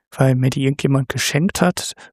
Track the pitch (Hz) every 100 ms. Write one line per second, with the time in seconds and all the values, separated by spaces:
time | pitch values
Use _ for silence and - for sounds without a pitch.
0 | _ - 135 127 131 139 135 135 143 135
1 | 131 127 - 143 180 - 180 - - -
2 | -